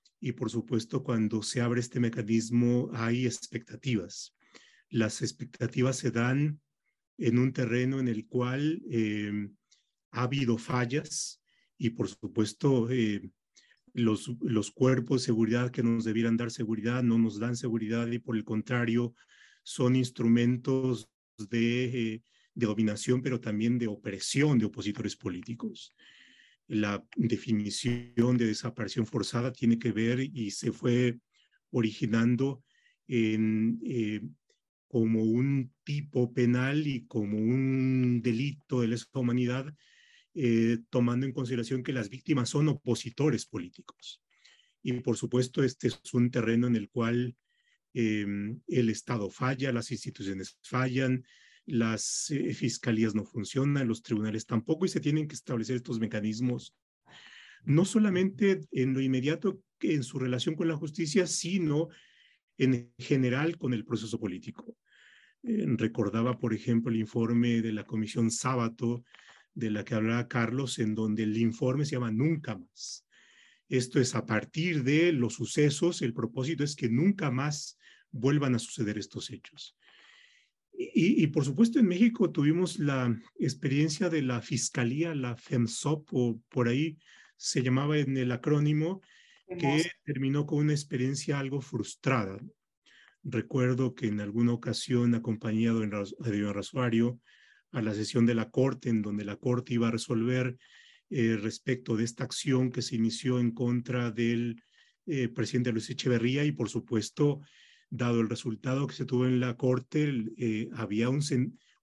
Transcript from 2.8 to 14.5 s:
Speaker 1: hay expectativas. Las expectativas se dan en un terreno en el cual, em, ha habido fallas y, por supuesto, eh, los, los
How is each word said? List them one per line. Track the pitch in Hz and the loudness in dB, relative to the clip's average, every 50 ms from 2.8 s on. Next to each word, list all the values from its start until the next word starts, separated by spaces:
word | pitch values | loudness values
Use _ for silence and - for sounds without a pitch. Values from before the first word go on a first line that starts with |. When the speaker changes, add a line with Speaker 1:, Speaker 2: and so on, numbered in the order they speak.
| - - - | 0 -2 -4
Speaker 1:
hay | 113 117 113 117 123 127 | -4 -2 0 0 0 0
expectativas. | 120 113 - - - - 117 - - 113 113 - 139 120 104 87 87 - - - - _ _ _ _ - - _ _ _ _ _ - | -2 -2 -4 -10 -10 -10 -10 -10 -10 -14 -8 -4 0 0 0 -2 -4 -12 -14 -16 -18 _ _ _ _ -20 -20 _ _ _ _ _ -4
Las | - 113 110 107 - - | 0 0 0 0 -2 -4
expectativas | 113 110 - - 123 - - - 127 127 - - 123 131 131 | -6 -6 -8 -8 -14 -12 -8 -6 -4 -4 0 0 0 0 0
se | - - 123 | 0 -2 -2
dan | 110 117 117 123 131 139 147 156 147 - _ _ _ _ _ _ _ _ _ _ _ | 0 0 0 2 2 2 0 0 -2 -6 _ _ _ _ _ _ _ _ _ _ _
en | - - 117 117 | -2 0 2 4
un | 123 127 135 | 4 4 2
terreno | 127 - 127 - 117 123 127 127 135 135 | 2 -2 -2 0 0 0 0 0 0 0
en | 131 | 0
el | 123 113 107 110 | -2 -2 -2 -4
cual, | - - 123 123 123 127 139 147 156 165 180 - - | -4 -2 -2 0 0 0 0 0 0 -2 -2 -6 -4
em, | 139 113 110 107 107 107 104 104 104 104 104 101 - _ _ _ _ _ _ _ _ _ _ _ | 0 0 0 0 0 -2 -2 -2 -4 -4 -6 -6 -10 _ _ _ _ _ _ _ _ _ _ _
ha | - 120 123 | -4 -4 -2
habido | 120 139 139 135 117 117 | -2 0 0 2 2 0
fallas | 110 - - 127 123 123 120 131 151 151 - - - - - - _ _ _ _ _ _ _ _ | 0 0 -2 -2 0 0 0 -2 -4 -4 -4 -8 -8 -8 -8 -12 _ _ _ _ _ _ _ _
y, | - - 113 | -2 -2 -2
por | - - 107 | 0 0 -4
supuesto, | 95 - - - 98 - 117 107 104 - - - 143 135 123 113 117 | -4 -4 -8 -12 -6 -2 -2 -2 -2 -2 -2 0 2 2 2 2 0
eh, | 131 123 113 107 104 98 - 95 _ _ _ _ _ - _ _ _ _ _ _ - | 0 0 0 0 0 -4 -6 -12 _ _ _ _ _ -20 _ _ _ _ _ _ -2
los, | - 117 113 107 104 - - 123 127 | 0 2 2 2 0 -2 -8 -8 -6
los | - - | -2 0